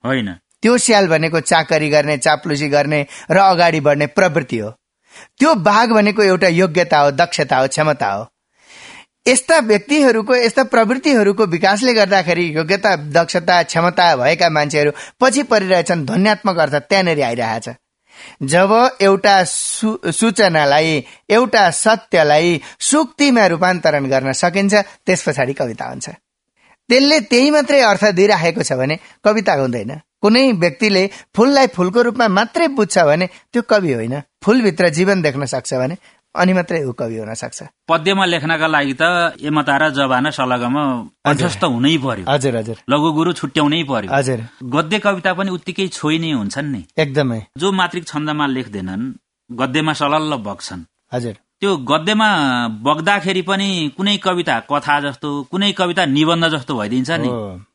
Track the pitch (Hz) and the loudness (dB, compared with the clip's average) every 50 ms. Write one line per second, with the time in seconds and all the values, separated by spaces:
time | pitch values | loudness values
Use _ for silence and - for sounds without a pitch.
0 | - 120 131 131 110 98 87 85 _ _ _ _ - 220 247 247 - - 226 202 | -4 -4 -4 -4 -4 -6 -10 -14 _ _ _ _ 0 2 2 2 2 2 4 4
1 | 196 175 160 151 160 160 160 165 147 - 180 165 160 - 170 156 156 151 147 151 | 4 2 2 0 0 0 -2 -2 0 2 0 0 2 0 0 0 0 2 2 2
2 | 147 151 151 139 - 160 151 147 - 175 147 139 151 147 143 147 143 143 151 151 | 2 0 -2 0 0 0 0 0 -2 -6 -4 -4 -2 0 0 0 0 2 -2 -2
3 | 139 - - - - - 160 185 196 190 185 170 175 170 160 156 135 147 143 147 | -4 -6 -12 -20 -6 0 2 4 4 4 4 4 2 2 2 2 2 2 2 2
4 | 147 143 - - 190 180 147 165 139 - - 113 104 107 117 _ _ _ _ _ | 0 -2 0 0 0 2 0 -2 -4 -4 -8 -8 -8 -10 -12 _ _ _ _ _
5 | _ _ _ - - _ _ _ 262 320 320 220 156 208 202 214 233 226 226 220 | _ _ _ -20 -20 _ _ _ 2 2 2 2 2 2 4 4 4 4 4 4
6 | 202 208 196 220 208 190 185 175 196 185 170 170 190 180 151 180 175 170 156 147 | 4 2 2 2 2 2 4 4 2 2 4 2 2 2 2 0 0 2 2 2
7 | 143 143 139 131 175 170 - - 151 - 147 131 131 135 - - 151 151 151 143 | 2 2 2 0 -2 -2 0 -4 -2 0 2 0 0 0 0 -2 -2 -2 0 -2
8 | 117 101 98 101 113 - _ _ _ _ _ _ _ _ - - - - - - | -4 -4 -4 -6 -10 -12 _ _ _ _ _ _ _ _ -20 -20 -20 -20 -20 -20
9 | - _ _ _ _ 240 254 - - - 330 320 247 320 311 - - - 285 302 | -20 _ _ _ _ 0 0 0 2 2 2 2 4 2 0 0 2 0 2 4
10 | 277 262 226 226 208 226 254 247 233 233 - - 262 - - 233 226 208 247 262 | 4 4 2 2 0 0 0 2 2 0 0 0 -2 2 2 2 2 2 0 0
11 | - 311 277 226 208 196 202 196 220 190 160 165 202 190 202 202 247 254 240 220 | 2 2 2 4 4 2 2 0 0 0 0 0 2 2 2 2 0 0 2 2
12 | 202 185 202 196 175 175 175 170 180 170 151 156 165 156 196 196 196 208 190 156 | 2 4 2 0 2 0 0 0 -2 -2 -2 -4 -2 -2 -2 0 0 0 0 0
13 | 147 151 139 170 170 165 - 180 165 180 180 175 165 - - 165 170 175 165 - | -4 0 0 0 0 2 -2 -2 0 2 2 2 2 0 0 0 0 0 2 2
14 | 180 170 156 127 123 139 170 156 175 170 156 151 147 147 160 151 147 147 143 - | 2 4 4 2 2 0 2 4 2 2 4 2 0 0 0 0 0 0 -2 -4
15 | - - _ _ 254 262 214 269 294 - 247 214 190 185 185 175 165 - 180 170 | -16 -20 _ _ 0 2 2 0 0 2 2 0 2 2 2 2 2 0 -2 -2
16 | 143 131 - 175 190 214 214 202 - 208 185 170 156 139 135 147 - _ 196 196 | -2 -2 -2 0 2 2 0 0 -2 -2 0 0 0 0 0 -4 -2 _ 0 0
17 | 185 170 160 143 135 120 120 120 117 113 110 117 107 120 120 _ _ _ _ _ | 2 0 0 0 -2 -2 -2 -4 -4 -4 -4 -6 -8 -12 -18 _ _ _ _ _
18 | _ _ _ - - - - _ 143 135 151 175 190 196 214 233 247 262 254 - | _ _ _ -20 -20 -20 -14 _ -6 0 2 2 4 4 4 4 2 2 2 2
19 | 196 196 196 190 196 208 202 190 180 - - - - - - - - 220 214 - | 2 2 2 4 4 4 4 4 2 0 -4 -6 -6 -8 -6 -4 -4 -4 -4 -4
20 | - 170 160 - 220 226 190 - 214 185 165 156 147 143 139 151 156 160 156 143 | -6 -6 -2 0 0 0 2 2 2 2 4 2 2 4 2 2 2 2 0 -2
21 | - - - _ _ - 190 226 254 214 - 226 202 175 160 - - 220 226 - | -4 -8 -20 _ _ 2 2 2 2 2 2 2 2 2 2 0 2 2 0 0
22 | - _ - 170 156 147 147 151 165 175 175 147 - - - _ - - 254 302 | -2 _ 2 2 4 4 4 4 4 2 0 -2 -6 -12 -14 _ -4 0 0 0
23 | 320 247 _ - 285 285 247 233 208 180 170 156 180 180 185 175 - 160 147 143 | 0 -2 _ 0 2 4 4 4 4 2 2 2 0 0 0 2 0 0 0 0
24 | 139 131 135 131 131 135 131 - - 180 165 196 196 196 208 208 202 - - _ | 0 0 0 0 0 -2 -2 0 -2 0 0 0 0 2 2 2 0 -2 -10 _
25 | _ - - 135 - 156 143 135 135 123 139 - 139 120 113 - - - 131 131 | _ -2 -2 0 -2 -4 -2 -2 -2 -2 -2 -4 -6 -6 -6 -8 -10 -10 -10 -12
26 | - - - _ _ _ _ _ _ _ _ _ _ _ _ _ _ _ 233 262 | -14 -14 -16 _ _ _ _ _ _ _ _ _ _ _ _ _ _ _ 2 2
27 | 277 285 311 311 208 - 247 240 262 294 302 302 285 233 294 277 247 214 202 180 | 4 4 2 0 0 2 2 2 4 4 2 2 2 2 2 4 4 4 2 2
28 | 208 214 190 175 196 202 214 175 160 170 160 - 160 - 143 127 131 139 156 170 | 2 0 2 4 4 4 2 2 0 -2 -2 -2 -4 -4 -2 -2 -2 -4 -4 -6
29 | - - _ _ _ 208 214 220 208 202 175 143 135 127 120 120 101 113 147 151 | -10 -20 _ _ _ 0 0 2 0 0 0 0 0 -2 -4 -6 -6 -8 -10 -12
30 | _ _ _ _ - 208 220 247 269 269 226 170 170 175 - - 226 214 202 185 | _ _ _ _ 2 2 4 4 4 2 2 2 0 0 0 0 -2 0 2 2
31 | 190 196 - - - _ _ - 226 269 285 277 269 254 254 - - 185 185 240 | 0 -2 -4 -14 -20 _ _ 2 2 4 4 4 2 2 2 -2 -2 0 2 2
32 | 240 233 220 240 240 220 185 196 226 226 _ 339 339 311 277 277 214 - - 190 | 0 0 0 0 0 2 2 0 0 0 _ 0 0 0 2 0 -2 0 2 2
33 | 170 147 147 160 185 180 - - _ _ - 240 233 - 220 208 185 160 131 117 | 4 4 4 2 0 -6 -8 -18 _ _ -6 -6 0 2 0 0 2 0 -2 -2
34 | 113 117 131 147 - _ _ _ - 196 226 262 233 202 156 160 180 175 147 156 | -4 -6 -8 -8 -10 _ _ _ 0 2 2 4 2 0 0 2 0 0 2 0
35 | 185 185 202 185 156 151 123 139 143 127 - 131 - - 139 127 127 135 170 - | 0 2 0 0 0 -2 -2 -2 -6 -4 -6 -8 -6 -6 -4 -4 -4 -4 -6 -10
36 | _ _ _ _ _ _ _ - 175 185 185 180 175 - 175 165 143 127 120 - | _ _ _ _ _ _ _ 0 0 2 2 0 -2 -2 -4 -4 -4 -6 -6 -6
37 | 131 113 113 110 107 104 110 - - 120 - - - - _ _ _ - 160 165 | -8 -8 -6 -8 -8 -10 -10 -12 -12 -14 -14 -16 -18 -20 _ _ _ -4 -4 -2
38 | 156 185 196 196 190 180 170 165 131 160 165 156 160 160 156 143 143 139 135 123 | 0 -2 0 0 0 0 0 -2 -2 -2 -2 0 0 0 0 0 0 -2 -2 0
39 | 156 170 180 175 170 165 - - 135 151 151 151 143 147 139 139 156 156 135 139 | 0 0 0 0 -2 -2 -4 -6 -6 -4 -2 -2 0 0 0 0 0 0 0 -2
40 | 139 131 131 123 135 151 143 - 131 123 127 123 120 120 131 147 147 139 127 120 | -2 0 0 0 0 -2 -4 -4 -2 -2 -2 -2 -2 -2 -2 -2 -2 -2 -4 -6
41 | 110 - _ _ _ 147 147 147 170 175 - - 185 160 123 117 127 143 165 151 | -8 -12 _ _ _ -2 -2 0 -2 -4 -2 -2 -2 -2 0 0 0 0 0 0
42 | 127 135 117 98 92 107 139 147 127 139 117 117 107 113 113 - _ - 135 147 | -2 -4 -6 -6 -2 -2 -2 0 0 -2 -2 -2 -6 -6 -10 -12 _ -2 -2 0
43 | 151 165 156 151 165 175 165 - - 139 - 160 151 147 151 170 165 139 135 113 | 0 0 0 0 -2 -2 -2 -4 -8 -6 -2 -2 0 0 0 -2 -4 -4 -4 -4
44 | 101 92 135 139 135 127 127 113 117 117 _ _ 131 123 123 151 160 156 208 214 | -4 -2 -2 -2 -2 -2 -4 -6 -8 -12 _ _ -10 -4 -4 -4 -2 -2 -4 -2
45 | 208 208 202 185 - 190 180 170 196 196 180 170 _ - 170 - 196 180 - - | -2 -2 -4 -2 -4 -4 -4 -4 -4 -6 -6 -8 _ -10 -6 -6 -6 -6 -6 -6
46 | - 151 156 165 165 160 151 123 104 101 - 135 156 147 135 104 85 _ _ - | -4 -2 -2 -2 -2 -2 -4 -4 -4 -6 -6 -8 -8 -6 -8 -8 -10 _ _ -4
47 | 160 143 131 147 143 127 117 110 101 _ _ 135 170 202 196 190 180 170 175 180 | -4 -2 -2 -2 -2 -2 -4 -6 -10 _ _ -4 -4 -2 0 0 -2 -2 -4 -10
48 | 165 - - 147 151 151 151 151 147 143 131 131 123 107 101 98 92 92 92 101 | -12 -8 -8 -8 -6 -6 -4 -4 -4 -4 -4 -6 -8 -8 -10 -10 -10 -8 -8 -8
49 | 120 135 120 - _ _ _ _ _ _ 123 117 131 131 127 156 156 156 151 - | -8 -10 -12 -16 _ _ _ _ _ _ -6 -6 -6 -4 -2 -4 -2 -2 -4 -2
50 | 151 143 151 156 156 156 147 135 104 104 98 - - - 98 87 82 _ _ _ | -2 -2 0 -2 -2 -4 -6 -6 -8 -10 -12 -12 -14 -14 -14 -16 -16 _ _ _
51 | _ _ - 127 120 117 101 _ _ _ _ _ - 202 190 151 127 123 143 160 | _ _ -10 -8 -8 -8 -12 _ _ _ _ _ -2 -2 -2 -2 -2 -2 -2 -2
52 | 160 185 214 214 220 214 202 165 143 135 127 123 120 117 110 104 113 139 151 156 | 0 -2 0 0 2 0 0 0 0 0 -2 -2 -4 -6 -8 -4 -2 -2 -2 -2
53 | 160 190 202 202 151 190 190 185 175 180 196 196 196 196 190 175 156 143 - - | 0 -2 -2 -2 -2 -4 -4 -4 -4 -4 -4 -2 -2 -4 -4 -4 -4 -6 -6 -4
54 | 190 202 202 196 - 190 180 175 170 151 131 113 - - 143 143 139 147 147 147 | -2 -2 -2 -2 -2 -2 -2 -2 -2 -2 -2 -4 -2 -4 -4 -4 0 0 -2 0
55 | 143 143 131 - - 147 143 143 135 _ - 190 202 202 190 190 185 175 175 190 | -2 -4 -8 -8 -8 -8 -6 -6 -8 _ -4 -2 -2 -2 0 -2 -2 -2 0 0
56 | 180 147 135 147 156 160 170 165 165 165 156 151 127 - 143 117 104 104 120 127 | 0 0 2 2 2 2 2 0 0 0 -2 -4 -6 -6 -6 -6 -4 -2 -2 -4
57 | 127 127 165 165 123 127 123 117 107 101 92 90 101 _ _ | -2 -2 -4 -4 -4 -4 -4 -6 -8 -10 -12 -16 -18 _ _